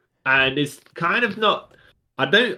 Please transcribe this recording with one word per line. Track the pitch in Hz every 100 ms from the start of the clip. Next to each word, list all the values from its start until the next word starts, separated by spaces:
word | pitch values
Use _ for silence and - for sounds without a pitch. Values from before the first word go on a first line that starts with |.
| _ _ 135
And | 135 135 139
it's | 143 - _
kind | - 170 220
of | 233 196
not, | 214 - - _ _ _ _ -
I | 135
don't, | 202 247